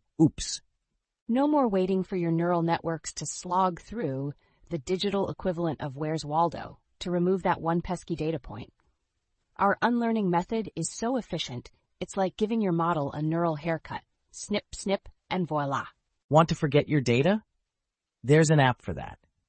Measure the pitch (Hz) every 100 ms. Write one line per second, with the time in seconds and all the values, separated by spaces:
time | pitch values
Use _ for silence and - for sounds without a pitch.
0 | _ - 160 - - - _ _ _ _
1 | _ _ - 240 285 302 247 190 185 190
2 | 180 185 170 165 170 175 165 165 165 160
3 | - - 156 - 180 180 185 170 - 214
4 | 170 135 143 - _ _ - 165 - 185
5 | 208 196 185 - 190 165 170 135 147 131
6 | 156 156 143 151 170 - 95 - _ -
7 | 180 175 175 190 185 - 160 170 - 175
8 | - 160 156 160 - 107 - _ _ _
9 | _ _ _ _ _ - 202 - 220 240
10 | 233 226 190 175 185 226 190 - 165 -
11 | 233 262 - 160 - 123 - _ _ -
12 | - 202 190 - 208 226 196 170 170 165
13 | 139 - 156 165 170 151 165 160 - -
14 | _ _ _ - - 208 - - 202 196
15 | - - - 185 170 151 139 123 - _
16 | _ _ - 151 165 165 151 143 - 151
17 | 123 120 156 214 - _ _ _ _ _
18 | _ _ 117 151 156 156 131 - - 78
19 | - - _ _